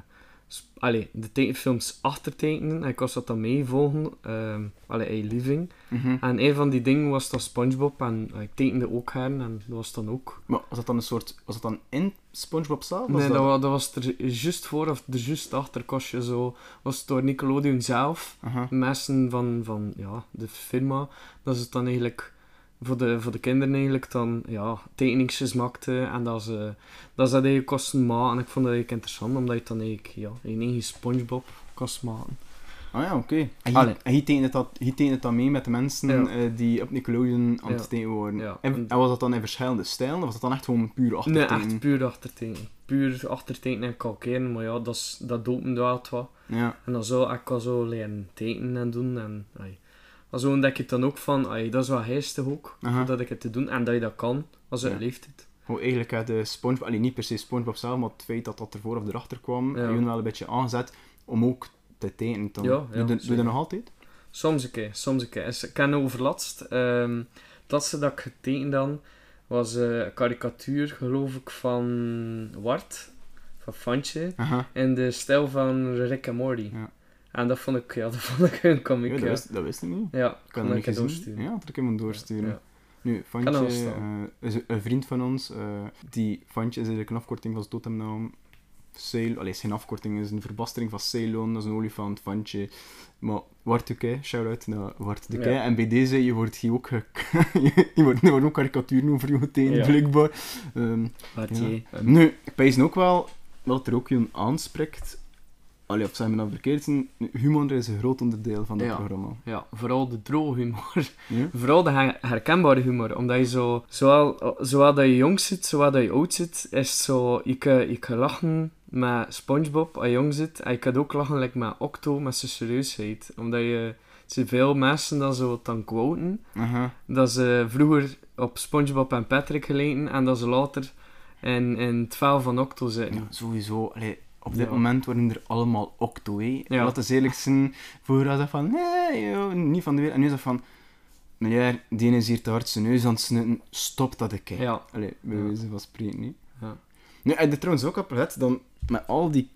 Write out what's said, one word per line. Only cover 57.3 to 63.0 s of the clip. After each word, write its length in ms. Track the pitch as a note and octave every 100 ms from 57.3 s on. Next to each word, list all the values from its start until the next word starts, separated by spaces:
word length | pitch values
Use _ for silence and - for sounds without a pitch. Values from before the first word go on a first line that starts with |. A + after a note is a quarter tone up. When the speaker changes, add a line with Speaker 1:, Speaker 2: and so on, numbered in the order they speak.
| G#2+
Speaker 2:
SpongeBob 380 | - B2 A#2 -
zelf, 240 | B2 B2+
maar 100 | A2+
het 140 | -
feit 220 | - A#2 A2+
dat 120 | -
dat 160 | A2
ervoor 240 | G#2 A2 A#2
of 100 | G#2
erachter 320 | A2+ - B2
kwam, 360 | - B2 C3 C3
Speaker 1:
Ja. 40 |
Speaker 2:
heb 180 | A#2 A#2
je 60 | A#2+
wel 120 | A#2
een 60 |
beetje 240 | A2 - -
aangezet 460 | A#2+ B2+ A#2+ B2 - - _ -
om 200 | A2+ A#2+
ook 220 | B2+ - _ _ -
te 180 | G2 -
tekenen 340 | A2 G#2+ G#2
dan. 120 | -
Speaker 1:
Ja, 60 | B2
ja, 80 | C#3 B2+
Speaker 2:
Doe 60 |
je, 80 | A#2